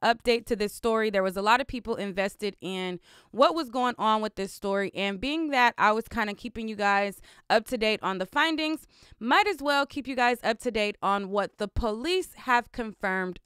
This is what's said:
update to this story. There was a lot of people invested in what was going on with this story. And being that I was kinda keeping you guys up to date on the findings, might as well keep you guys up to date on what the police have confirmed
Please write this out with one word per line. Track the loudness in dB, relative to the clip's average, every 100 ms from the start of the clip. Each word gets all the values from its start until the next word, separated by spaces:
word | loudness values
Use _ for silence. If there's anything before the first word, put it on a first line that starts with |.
update | 0 2 2 0 0
to | -2
this | -2
story. | -2 0 2 2
There | 2
was | 0 0
a |
lot | 2 2
of | 2
people | -8 -6 -6
invested | -4 -2 -4 -2 -8 -6
in | -8 -6 -6 -8 _ -20 _
what | 2 4 2
was | -4
going | -2 -2 0
on | 0 2
with | 0 -6
this | -10
story. | -6 -4 -2 -2 -4
And | -4 -4
being | -4 -2 0
that | 2 2 4
I | 2
was | 2 -2
kinda | -4 -4 -6
keeping | -10 -8 -8
you | -2
guys | 2 2 0 -4 -18 -16 2
up | 2 2
to | 0
date | 0 0
on | -2 -2
the | -2
findings, | 0 2 0 -2 -4 -8 _ -20 -8
might | 2 4 4
as | 0
well | 0 2 0
keep | -4 -6
you | 2
guys | 2 2 -2
up | -2
to | -2
date | 0 -2 0
on | -2 0 0
what | -2 -2 -4
the | -4
police | -2 -2 -2 0 -2 -2 -8
have | 0 0 0
confirmed | -8 -8 -4 -2 -2 -2 -6